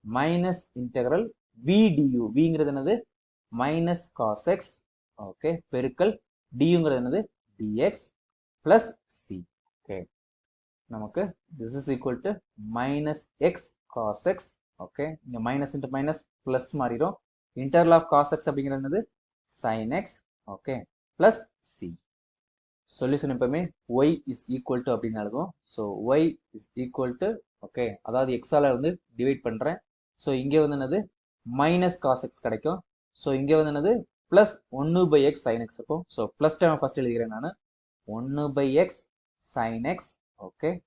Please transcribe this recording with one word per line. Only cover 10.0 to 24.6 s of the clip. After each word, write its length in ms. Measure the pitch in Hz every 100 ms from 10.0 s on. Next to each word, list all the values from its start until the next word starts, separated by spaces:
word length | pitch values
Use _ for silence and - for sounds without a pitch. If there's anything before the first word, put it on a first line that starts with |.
| 90 _ _ _ _ _ _ _ _
நமக்கு 280 | 113 107 170 196 - _ 147
this 160 | 113 135
is 80 | 135 131
equal 200 | 131 123 190
to 40 | 208 _ - 107 113
minus 420 | 131 143 151 151 - _ 165
x 40 | 185 - _ _
cos 280 | - 107 104 170 196
x. 20 | - - _ _
ஓகே. 200 | 92 - 151 156 131
இங்க 120 | 120 113
minus 240 | 139 139 143
into 120 | 131
minus 240 | 135 147 151 _ _ -
plus 200 | 127 127 151
மாறிடும். 340 | 123 117 165 196 _ _ _ -
Integral 320 | 135 170 165 165
of 60 | 160
cos 180 | 147 143 151
x 40 | -
அப்படிங்கிறது 300 | 139 139 135
என்னது? 180 | 135 180 - _ _ _ _ -
Sin 360 | 120 110 110 160
x. 40 | 208 - _ _ -
okay. 200 | 98 - 127 - _ _ -
Plus 200 | 190 220 - _ -
c. 160 | - 87 170 _ _ _ _ _ _ _ _ _ -
solution 340 | 127 143 143
எப்பவுமே 260 | 123 123 151 180 _ - 123
y 40 | 147 165 -
is 80 | 120 -
equal 240 | 127